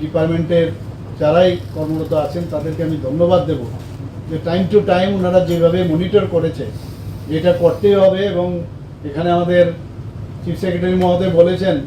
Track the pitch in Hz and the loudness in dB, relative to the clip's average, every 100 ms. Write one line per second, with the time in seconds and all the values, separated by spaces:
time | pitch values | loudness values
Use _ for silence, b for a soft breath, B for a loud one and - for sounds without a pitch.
0 | 151 170 165 165 165 170 160 - - - | -4 0 0 0 2 2 2 -2 -10 -12
1 | - - 135 170 185 175 - 160 151 156 | -12 -2 2 4 4 2 -6 -6 -4 -4
2 | 156 156 143 175 170 151 160 151 160 151 | 0 0 0 -4 -4 -4 -4 -4 -4 -4
3 | 131 156 175 180 156 135 117 - - - | -2 0 4 4 2 -4 -6 -10 -12 -12
4 | - - - 156 170 175 180 208 190 180 | -12 -12 -8 -6 -2 0 4 2 4 2
5 | 190 196 180 180 170 170 165 185 180 160 | 2 0 2 2 2 2 2 4 2 0
6 | 185 208 185 170 160 139 - - - - | 2 2 2 0 -2 -4 -8 -10 -12 -12
7 | - - - 156 175 175 165 - 202 196 | -12 -10 -4 0 2 4 2 4 4 6
8 | 190 190 202 175 180 175 165 - - - | 4 4 -2 -2 -2 -4 -8 -14 -16 -12
9 | 147 143 175 175 175 180 170 165 - - | -8 -4 0 0 2 4 2 0 -12 -14
10 | - - - - 175 - 180 175 180 185 | -12 -12 -12 -10 -8 -4 -4 -2 0 2
11 | 180 175 185 165 175 180 185 147 | 2 2 2 4 4 2 0 -2